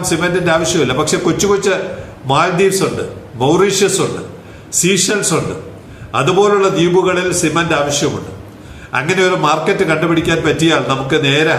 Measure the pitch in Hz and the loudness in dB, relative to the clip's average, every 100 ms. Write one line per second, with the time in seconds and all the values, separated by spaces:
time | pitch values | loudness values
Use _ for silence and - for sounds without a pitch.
0 | - 165 175 180 165 160 165 170 131 127 | -2 0 0 0 0 0 0 0 0 0
1 | 147 - 175 143 202 196 202 - - - | 0 0 0 0 2 2 0 -2 -4 -10
2 | - - 127 143 180 175 190 185 139 - | -14 -10 0 2 2 2 2 2 -2 -2
3 | - - - 113 135 180 196 196 196 - | -8 -10 -12 -2 2 4 2 2 0 0
4 | 143 117 - - - - - - 170 196 | -2 -4 -10 -14 -18 -20 -6 0 2 2
5 | - 208 165 151 95 85 - - - - | 2 0 0 -2 -2 -8 -12 -18 -20 -18
6 | - 117 143 180 208 202 190 156 175 180 | -6 -2 2 4 4 4 2 2 2 4
7 | 180 180 180 170 156 165 160 147 143 - | 2 0 -2 0 0 0 0 0 0 0
8 | 143 101 - - - - - - - 123 | -2 -4 -10 -14 -16 -20 -20 -18 -6 -4
9 | 156 185 185 156 151 156 - 196 170 156 | 0 2 2 2 2 2 0 0 2 2
10 | 170 160 160 160 156 143 165 147 131 131 | 2 0 2 0 0 2 2 2 0 -2
11 | 135 156 139 143 160 | 0 0 2 2 2